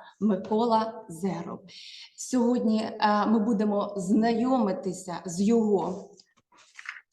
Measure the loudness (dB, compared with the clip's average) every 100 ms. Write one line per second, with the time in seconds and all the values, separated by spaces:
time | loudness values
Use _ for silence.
0 | -18 _ 0 0 0 0 2 2 0 -8
1 | -14 -6 -4 -4 -8 -12 -14 -20 -20 -20
2 | -20 _ -4 0 2 2 2 0 -2 -2
3 | 2 2 4 2 2 2 2 0 -2 -4
4 | 0 2 4 2 2 2 0 -2 -4 -8
5 | -8 -10 -8 0 2 4 4 2 0 -6
6 | -12 -20 _ _ _ _ _ -20 -18 -18
7 | _